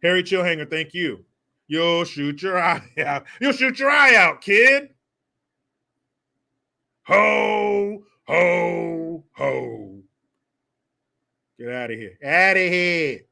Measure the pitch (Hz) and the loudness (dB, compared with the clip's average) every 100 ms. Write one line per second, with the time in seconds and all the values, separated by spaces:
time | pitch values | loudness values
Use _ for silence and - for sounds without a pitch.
0 | 170 180 180 190 180 165 147 160 156 170 | 0 0 -2 -4 -2 -4 -6 -8 -10 -6
1 | 170 107 _ _ _ _ _ 151 170 170 | -8 -8 _ _ _ _ _ -2 0 0
2 | 170 147 143 147 185 180 175 165 - - | -4 -6 -8 -6 -4 -2 0 -2 -6 -8
3 | 156 143 - - 262 262 254 262 269 294 | -4 -4 -8 -6 -2 0 -2 0 0 4
4 | 277 233 180 147 - 202 247 269 277 _ | 6 6 6 2 0 4 6 4 -2 _
5 | _ _ _ _ _ _ _ _ _ _ | _ _ _ _ _ _ _ _ _ _
6 | _ _ _ _ _ _ _ _ _ _ | _ _ _ _ _ _ _ _ _ _
7 | - - 214 214 208 208 208 202 202 208 | 0 2 4 2 0 0 0 -2 -2 -6
8 | - _ - 160 175 175 175 175 170 165 | -16 _ -4 2 2 2 -2 -4 -6 -6
9 | 165 165 147 _ 139 131 127 113 101 98 | -8 -12 -16 _ -4 -4 -6 -12 -16 -20
10 | 95 _ _ _ _ _ _ _ _ _ | -20 _ _ _ _ _ _ _ _ _
11 | _ _ _ _ _ _ 117 123 120 113 | _ _ _ _ _ _ -12 -10 -8 -10
12 | 107 92 139 160 190 190 185 180 175 175 | -12 -14 0 4 4 4 2 0 0 0
13 | 156 110 _ | -2 -4 _